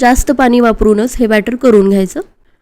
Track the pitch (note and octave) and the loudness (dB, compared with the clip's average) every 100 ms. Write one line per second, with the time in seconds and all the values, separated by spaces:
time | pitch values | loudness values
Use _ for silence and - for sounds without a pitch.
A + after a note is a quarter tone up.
0 | A#3+ B3+ - C4+ B3+ A#3+ A#3 G#3+ A3 G#3 | 0 2 0 0 2 2 0 0 0 0
1 | B3 - A3+ G#3+ G#3 B3 C4 G#3+ G3 G3 | -2 -4 -2 -2 -2 -2 2 2 2 0
2 | F#3+ C#4+ G4+ _ _ _ | -2 -8 -14 _ _ _